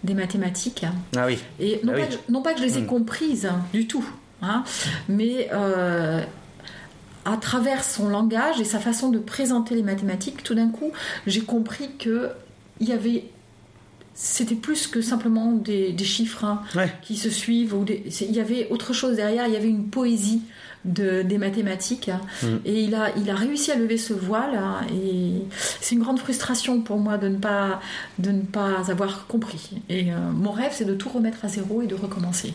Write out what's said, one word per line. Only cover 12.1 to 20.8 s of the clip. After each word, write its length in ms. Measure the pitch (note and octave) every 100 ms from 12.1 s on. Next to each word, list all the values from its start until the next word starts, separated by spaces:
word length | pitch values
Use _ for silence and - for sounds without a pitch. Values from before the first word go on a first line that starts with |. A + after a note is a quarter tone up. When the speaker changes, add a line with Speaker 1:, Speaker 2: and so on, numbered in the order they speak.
| A#3 B3 - - - - -
Speaker 1:
il 80 | A3
y 40 |
avait, 340 | A#3 G#3+ A#3+ - - - - - - - - -
c'était 420 | - - - A3+ A3+
plus 320 | - D4+ -
que 120 | A#3
simplement 520 | A3+ B3 A#3 A3 A3+
des, 400 | A#3 G#3+ G3+ F#3+
des 120 | F3
chiffres, 400 | G3 - A3+ -
hein, 180 | G#3 G#3 -
Speaker 2:
Ouais. 160 | F3 F#3 -
Speaker 1:
qui 140 | - G#3+
se 140 | A3+
suivent, 440 | A3 - A#3 A#3
ou 100 | G3+
des, 200 | G3+ A3 -
c'est, 140 | -
il 80 | A3+
y 60 | A3+
avait 260 | A3 B3 A3+
autre 220 | A#3 -
chose 220 | B3 C4
derrière, 320 | A3+ G#3 A3+ A#3+
il 60 |
y 40 | G#3+
avait 120 | A3
une 160 | G#3+ G#3
poésie 560 | C4 B3 A3+ G3+ A3+ A3+ - - -